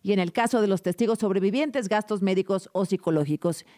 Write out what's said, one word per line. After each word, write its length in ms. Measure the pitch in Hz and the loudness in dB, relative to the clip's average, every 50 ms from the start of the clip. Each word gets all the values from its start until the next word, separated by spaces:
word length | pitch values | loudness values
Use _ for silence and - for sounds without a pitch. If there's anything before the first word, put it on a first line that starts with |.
y 120 | - 190 208 | -2 0 0
en 60 | 190 | 2
el 120 | 180 170 | 0 0
caso 300 | - - 233 233 - 233 | 0 0 0 2 2 2
de 60 | 208 | 2
los 100 | 202 196 | 2 0
testigos 400 | 175 - 180 175 - 233 220 226 | 0 -2 -4 -2 0 0 0 0
sobrevivientes, 720 | - 220 202 190 196 185 196 196 262 - - 226 269 220 190 | 0 0 0 0 2 0 0 0 0 -2 -2 -2 -4 -2 0
gastos 320 | 214 214 214 - 214 196 | -2 -2 -2 -2 -4 -2
médicos 480 | 190 196 190 185 185 - 196 190 - - | 0 0 2 0 0 0 -2 -4 -4 -4
o 140 | - 185 196 | -4 -2 -2
psicológicos. 800 | - 196 180 - 170 160 156 147 139 151 147 - 175 160 - - _ - | 0 -2 -2 -2 0 0 0 0 0 -2 -2 -2 -2 -4 -4 -10 _ -20